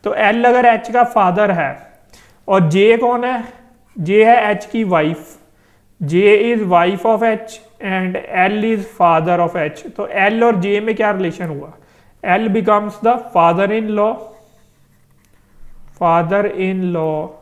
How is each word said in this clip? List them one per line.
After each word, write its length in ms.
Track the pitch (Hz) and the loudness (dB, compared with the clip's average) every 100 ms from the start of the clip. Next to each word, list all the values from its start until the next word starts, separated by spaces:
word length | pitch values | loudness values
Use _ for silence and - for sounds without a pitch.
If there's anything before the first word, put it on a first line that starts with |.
तो 100 | 302 - 208 | -4 0 0
L 180 | 233 240 | 2 4
अगर 240 | 247 240 | 4 4
H 200 | 226 - | 2 -2
का 100 | 247 240 | 0 2
फादर 440 | 226 185 180 208 | 2 2 2 0
है 260 | 170 139 - - _ _ - _ _ - | 0 -4 -8 -20 _ _ -20 _ _ 0
और 220 | 196 160 | 2 2
J 280 | 185 214 233 | 4 4 4
कौन 240 | 240 247 | 2 0
है, 180 | 247 254 233 - _ _ _ 226 | -2 -6 -10 -18 _ _ _ -8
J 280 | 160 208 | 0 4
है 300 | 220 240 214 | 4 4 2
H 100 | 208 - | -4 -6
की 180 | 226 208 | -4 0
वाइफ, 500 | 170 156 170 - - _ _ _ _ _ _ | 0 0 -4 -12 -20 _ _ _ _ _ _
J 240 | 143 170 202 208 233 | -2 2 4 4 2
is 180 | 233 196 | 0 2
wife 340 | 175 175 196 226 | 2 2 0 0
of 160 | 214 | 0
H 360 | 226 220 220 - _ _ 202 | 0 -2 -8 -20 _ _ -6
and 260 | 190 185 185 - 180 190 | -4 -4 -6 -4 0 0
L 120 | 214 | 0
is 240 | 220 220 - - | -2 -2 -6 0
father 420 | 175 160 165 175 | 2 2 2 0
of 160 | 175 175 | 0 -2
H। 280 | 151 - - - | -6 -8 -16 -10
तो 120 | 202 196 | -8 0
L 180 | 196 226 | 0 2
और 180 | 233 202 | 2 2
J 180 | 196 202 | 0 -2
में 140 | 220 | -2
क्या 160 | 214 214 | -2 -2
रिलेशन 380 | 196 180 - 175 | -2 -4 -6 -10
हुआ, 240 | 143 147 - _ _ _ _ | -10 -14 -20 _ _ _ _
L 260 | - 190 226 220 | -2 0 0 0
becomes 440 | 202 208 208 - | 2 0 -2 -2
the 140 | 220 240 - 180 | 0 0 -2 2
father 340 | 165 170 196 | 2 2 -2
in 220 | 220 214 | -2 -4
law, 180 | 208 214 240 - - _ _ _ _ _ _ _ _ _ _ _ - - - - - | -2 -2 -4 -14 -20 _ _ _ _ _ _ _ _ _ _ _ -20 -20 -20 -20 -4
father 440 | 175 170 170 202 208 | 0 0 0 -2 -2
in 460 | - 185 190 185 | -4 -4 -2 -4
law 380 | 170 160 156 156 - | -2 -2 -4 -8 -14